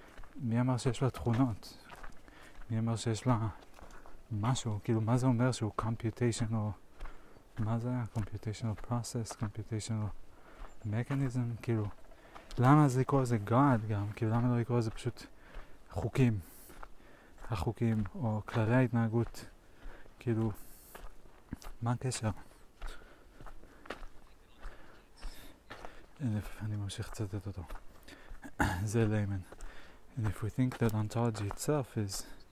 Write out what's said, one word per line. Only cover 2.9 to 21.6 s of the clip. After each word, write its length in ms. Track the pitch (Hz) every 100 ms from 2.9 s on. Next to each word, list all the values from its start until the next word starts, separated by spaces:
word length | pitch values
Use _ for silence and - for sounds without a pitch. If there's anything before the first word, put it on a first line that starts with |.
| 113
שיש 320 | 117 107 123
לה 200 | 113 107 - - - - - - - -
משהו? 480 | 107 113 127 120 101
כאילו, 180 | - 110
מה 160 | 110 123
זה 100 | 131
אומר 240 | 117 127
שהוא 200 | 117 107 -
computational, 880 | 110 117 113 - 120 110 110 113 107 - - - - - - - - -
מה 200 | 107 117
זה 100 | 120
היה? 160 | 127 113 117
Computational 720 | 101 101 110 104 117 104 -
process, 480 | 120 110 120 110 -
computational 720 | 110 104 101 113 - 110 107 - - - - - - - 107
mechanism, 760 | 110 123 139 135 123 117 113
כאילו, 240 | - 113 101 - - - - - - -
למה 280 | 123 151 147
אז 120 | 127
לקרוא 240 | 127 139
לזה 160 | 127 117 101
God 400 | 117 143 117 110
גם? 160 | 101 101 -
כאילו, 160 | 110
למה 160 | 117 123
לא 120 | 120
לקרוא 180 | 113 120
לזה 140 | 113
פשוט 340 | - 120 - - - - - - - -
חוקים? 480 | - 107 - 123 104 - - - - - - - - - - -
החוקים, 540 | 107 120 107 117 110 104 196
או 260 | 117 107 -
כללי 300 | 123 110 127
ההתנהגות, 720 | 123 117 113 117 113 - - - - - - - - -
כאילו, 320 | 120 113 113 - - - - - - - - - - -